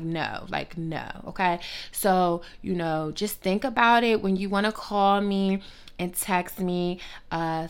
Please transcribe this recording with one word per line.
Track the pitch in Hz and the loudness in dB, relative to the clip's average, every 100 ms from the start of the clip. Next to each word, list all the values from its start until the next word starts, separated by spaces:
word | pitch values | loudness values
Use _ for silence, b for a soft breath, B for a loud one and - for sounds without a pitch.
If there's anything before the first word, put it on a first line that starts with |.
no, | 165 165 120 104 - | -4 -4 -4 -6 -6
like, | 156 - - | -6 -6 -8
no, | 165 156 110 - - | -6 -6 -8 -12 -12
okay? | - 185 175 B B B | 0 2 2 B B B
So, | - 202 185 180 170 B B | -2 4 4 4 2 B B
you | - | -4
know, | 180 165 156 156 | -2 0 -2 -2
just | 151 208 - | -4 -6 -4
think | 190 196 | 0 0
about | 269 247 233 233 | 0 2 6 6
it | 233 220 | 6 2
when | 190 | 2
you | 190 196 | 0 2
wanna | 196 208 | 0 0
call | 214 - 208 196 202 | -2 -4 2 4 4
me | 202 196 196 196 B B B - | 2 2 2 0 B B B -6
and | 180 | -6
text | - - 180 180 - | -4 0 0 0 -4
me. | 185 180 175 175 B B - | -2 0 0 -4 B B -6
Uh | 165 165 160 | -2 -2 -2